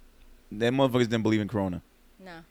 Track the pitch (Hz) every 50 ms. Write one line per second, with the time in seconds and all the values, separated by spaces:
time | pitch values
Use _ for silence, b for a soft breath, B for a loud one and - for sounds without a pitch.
0 | - - - - - - - - _ - 101 107 117 120 127 139 135 131 117 123
1 | 123 107 117 113 104 113 110 110 104 95 113 104 98 92 87 85 - _ _ _
2 | _ _ _ - 190 185 170 165 165 -